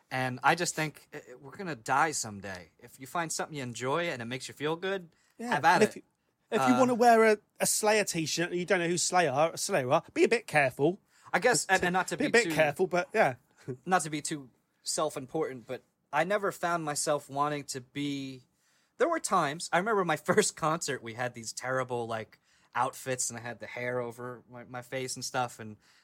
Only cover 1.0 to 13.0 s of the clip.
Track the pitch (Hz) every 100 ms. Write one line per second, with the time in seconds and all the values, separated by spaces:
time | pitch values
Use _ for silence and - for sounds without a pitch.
1 | - 147 - 127 139 131 151 127 113 135
2 | 156 139 113 101 98 90 82 _ 120 -
3 | 131 175 160 - 175 151 123 117 127 156
4 | 170 127 117 131 - - 147 165 190 196
5 | 170 _ _ - 233 147 160 185 214 -
6 | - _ _ _ - 226 254 254 254 233
7 | 240 226 220 214 _ - 185 - 208 214
8 | 196 170 151 - 175 175 175 190 170 175
9 | - 180 160 131 165 139 - 185 127 160
10 | - 302 359 233 - 151 135 - 147 190
11 | _ _ - 175 233 233 - 185 180 185
12 | 175 175 294 233 226 160 151 147 185 175